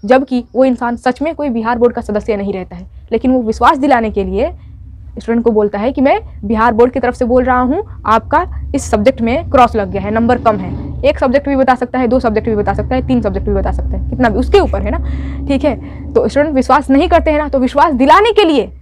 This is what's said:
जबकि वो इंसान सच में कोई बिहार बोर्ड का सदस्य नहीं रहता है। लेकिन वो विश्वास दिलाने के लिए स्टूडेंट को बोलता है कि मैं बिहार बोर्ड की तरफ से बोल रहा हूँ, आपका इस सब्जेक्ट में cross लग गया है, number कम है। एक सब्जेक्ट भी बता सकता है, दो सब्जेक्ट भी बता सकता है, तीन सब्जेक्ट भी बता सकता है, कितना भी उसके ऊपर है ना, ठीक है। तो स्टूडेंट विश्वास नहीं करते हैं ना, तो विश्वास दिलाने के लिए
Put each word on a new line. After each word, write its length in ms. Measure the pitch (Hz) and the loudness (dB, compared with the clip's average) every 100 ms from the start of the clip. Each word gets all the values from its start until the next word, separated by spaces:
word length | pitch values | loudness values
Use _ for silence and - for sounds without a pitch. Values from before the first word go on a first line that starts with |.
जबकि 420 | 202 254 269 247 233 220 | 4 2 2 -4 -2 2
वो 100 | 262 | 2
इंसान 320 | 240 240 240 | 2 -4 -2
सच 240 | 262 254 | -4 -2
में 120 | 302 302 | -4 -4
कोई 140 | 294 | -4
बिहार 260 | 233 226 247 | -2 -2 2
बोर्ड 160 | 240 | 0
का 80 | 233 | 0
सदस्य 360 | 240 208 208 208 | -4 -6 -2 -4
नहीं 160 | 196 | -4
रहता 220 | 196 180 175 | -6 -8 -14
है। 320 | 185 - - | -16 -18 -4
लेकिन 200 | 226 254 | -2 2
वो 100 | 254 | 0
विश्वास 340 | 220 220 240 294 | 0 2 2 2
दिलाने 340 | 285 247 226 | 2 2 2
के 120 | 202 | -2
लिए 300 | 190 196 294 370 - - - - - | -2 -2 -4 -6 -18 -20 -20 -18 -16
स्टूडेंट 300 | - - 233 | -12 -2 2
को 80 | 233 | 2
बोलता 280 | 214 208 202 | 2 0 0
है 120 | 220 | -2
कि 100 | 285 | 2
मैं 180 | 269 392 - - | 2 2 -2 -12
बिहार 300 | 202 220 233 | -4 2 2
बोर्ड 180 | 226 247 | 4 2
की 60 | 262 | 2
तरफ 140 | 247 | -2
से 120 | 247 240 | -2 2
बोल 180 | 254 | 2
रहा 160 | 254 247 | 2 2
हूँ, 240 | 254 320 - - - | 2 -2 -4 -8 0
आपका 380 | 330 - 294 359 - - 277 | 0 2 -2 -2 -6 -6 -6
इस 140 | - | -2
सब्जेक्ट 300 | 214 208 262 | 2 2 2
में 280 | 226 269 - | -2 -2 0
cross 240 | 233 240 226 | 0 0 -2
लग 140 | 196 | -4
गया 100 | 196 | -4
है, 100 | 196 | -2
number 300 | 220 233 247 | 0 0 2
कम 140 | 233 214 | 0 -2
है। 120 | 185 - - - | -4 -8 -8 -2
एक 140 | 269 302 | 0 2
सब्जेक्ट 280 | 269 262 277 | 2 0 0
भी 60 | 269 | 0
बता 180 | 262 247 | 2 2
सकता 240 | 247 254 | 0 -2
है, 80 | 247 | 0
दो 120 | 254 | 0
सब्जेक्ट 280 | 247 214 226 | 0 -2 -2
भी 60 | 208 | -2
बता 180 | 196 | -2
सकता 220 | 196 208 262 | -2 -2 -4
है, 120 | 247 | 0
तीन 140 | 247 | -2
सब्जेक्ट 260 | 214 190 - | -2 -4 -2
भी 60 | |
बता 180 | 196 185 | -2 -2
सकता 260 | - - - | -2 -4 -4
है, 120 | - | -4
कितना 200 | - 240 | 0 0
भी 100 | 226 | 0
उसके 200 | 254 392 | 2 4
ऊपर 220 | 330 196 | 2 -2
है 100 | 196 | -4
ना, 60 | 320 - - - - - | -4 -4 -6 -6 -8 -2
ठीक 160 | 277 | 0
है। 500 | 285 240 - - - | 0 -2 -10 -14 -2
तो 140 | - 247 | 0 0
स्टूडेंट 260 | 269 302 269 | 0 0 0
विश्वास 340 | 254 277 277 | 2 2 4
नहीं 200 | 269 349 | 2 4
करते 220 | 339 320 | 2 2
हैं 80 | 294 | 0
ना, 80 | 294 | 0
तो 100 | 269 | 0
विश्वास 340 | 247 277 330 254 | 0 2 2 4
दिलाने 360 | 269 339 440 | 4 6 4
के 120 | 427 | 4
लिए 280 | 370 285 196 - | 4 2 0 -10